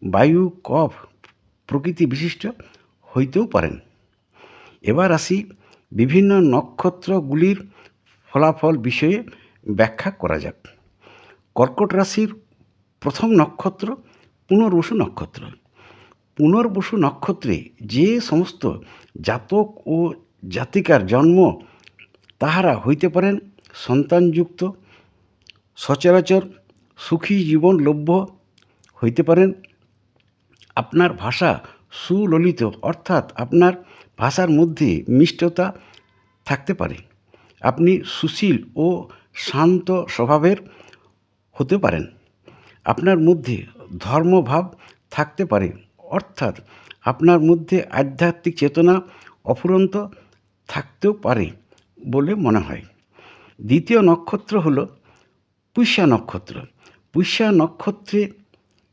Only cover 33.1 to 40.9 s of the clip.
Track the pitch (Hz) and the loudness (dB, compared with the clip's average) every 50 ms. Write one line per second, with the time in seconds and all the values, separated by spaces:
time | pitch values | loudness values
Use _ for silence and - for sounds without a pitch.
33.1 | 180 143 - - - - 120 123 - 170 180 180 180 180 - - - - - _ | -2 -2 -2 -4 -8 -10 -4 0 4 4 4 4 2 -2 -8 -20 -20 -20 -20 _
34.1 | _ - 113 131 - 185 185 165 151 147 170 170 156 - 151 113 82 76 - - | _ -4 -4 -2 -2 0 0 2 4 4 2 2 0 0 0 0 0 -2 -2 0
35.1 | 120 131 165 165 - - 170 170 170 - 180 190 - - - _ _ _ _ _ | 2 4 4 2 2 -2 -4 -2 -2 -2 -4 -4 -6 -12 -20 _ _ _ _ _
36.1 | _ _ _ _ _ _ - - 143 135 - - 190 - 87 - - - - _ | _ _ _ _ _ _ -8 -6 -6 -4 -4 -6 -6 -4 -6 -8 -8 -12 -18 _
37.1 | _ _ _ _ _ _ _ _ _ _ - 120 123 156 170 175 190 - - - | _ _ _ _ _ _ _ _ _ _ -2 -2 0 2 2 2 2 2 -2 -8
38.1 | - - - 160 - - 208 196 143 107 - - - 139 156 175 180 165 - - | -10 -8 -8 -8 -4 -2 0 0 0 -2 -4 -6 -6 -2 -2 -2 -2 -4 -8 -14
39.1 | - - _ _ - - - - - 139 160 170 185 175 175 185 185 180 170 - | -20 -20 _ _ -16 -12 -10 -6 -2 0 2 2 2 2 0 -2 -4 -4 -4 -6
40.1 | - - 120 123 151 151 151 180 202 - - - - - - _ | -4 -2 0 2 2 4 4 2 0 0 -6 -14 -20 -20 -20 _